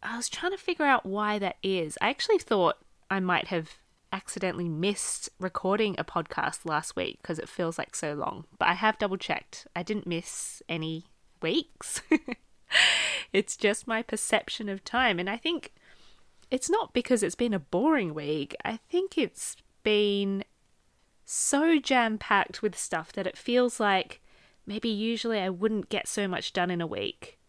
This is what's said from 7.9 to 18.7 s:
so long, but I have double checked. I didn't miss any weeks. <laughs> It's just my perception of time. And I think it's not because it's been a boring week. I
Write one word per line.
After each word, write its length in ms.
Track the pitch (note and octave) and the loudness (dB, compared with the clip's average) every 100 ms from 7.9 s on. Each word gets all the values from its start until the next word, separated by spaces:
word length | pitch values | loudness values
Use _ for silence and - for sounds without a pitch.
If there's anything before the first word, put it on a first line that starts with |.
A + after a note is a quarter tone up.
| - | -6
so 200 | D#3 D3 | -4 -4
long, 300 | - - D#3+ _ | -6 -6 -12 _
but 120 | - | 2
I 40 | |
have 240 | F3+ G#3+ G#3+ | 4 2 2
double 200 | G#3 F#3 | 0 -2
checked. 500 | - - - - - - | -2 -4 -4 -18 -10 -8
I 80 | |
didn't 240 | F3 G#3+ - | -4 -4 -2
miss 560 | E3+ - - - - - | -6 -6 -10 -10 -12 -8
any 440 | E3 D#3+ D#3+ - _ _ _ | -4 -4 -6 -8 _ _ _
weeks. 600 | D#3+ F#3+ - - - - - | 0 0 -2 -10 -8 -8 2
<laughs> 1200 | D#4 - A#3+ _ _ _ - - - - - - | 0 2 -12 _ _ _ 4 6 4 0 -4 0
It's 240 | F#3+ G#3 - | 0 0 0
just 320 | G#3+ G#3 - | 0 0 -2
my 140 | A3 | -4
perception 680 | A#3 A3 - G#3+ - - G#3 | -2 -4 2 2 0 -8 -6
of 160 | G3 | -6
time. 360 | - A#3+ B3+ F3+ | -2 2 2 2
And 100 | F3+ | 0
I 80 | A3+ | -2
think 360 | D#4+ E4+ - - _ - - - - _ - | -2 -2 -4 -20 _ -20 -20 -20 -20 _ -4
it's 200 | C4 - | -4 2
not 240 | G4+ - | 0 2
because 280 | - A#3+ B3 | -2 2 2
it's 140 | G3+ - | 2 0
been 180 | A#3+ | 0
a 60 | G3+ | 0
boring 560 | - F3 C#4 D#4 F#3 D3+ | 0 2 4 4 2 -4
week. 400 | D3 D3+ C#3+ - | -2 -2 -2 -6
I 120 | - | -6